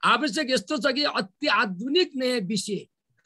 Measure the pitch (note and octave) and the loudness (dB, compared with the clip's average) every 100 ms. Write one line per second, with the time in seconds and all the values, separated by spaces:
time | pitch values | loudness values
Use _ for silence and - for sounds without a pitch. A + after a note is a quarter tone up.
0 | F3+ A3+ D4 G#3 B3+ C4 - D4+ C#4 C4 | 2 2 2 -2 0 0 0 -2 0 0
1 | - A#3+ - _ D4 G#3 A#3 F3+ B3+ E4 | 0 -2 -4 _ 0 2 0 -2 0 2
2 | F4+ C4+ B3+ B3 F3+ G#3+ - G3 - _ | 2 0 0 0 0 -2 -2 -6 -8 _
3 | _ _ | _ _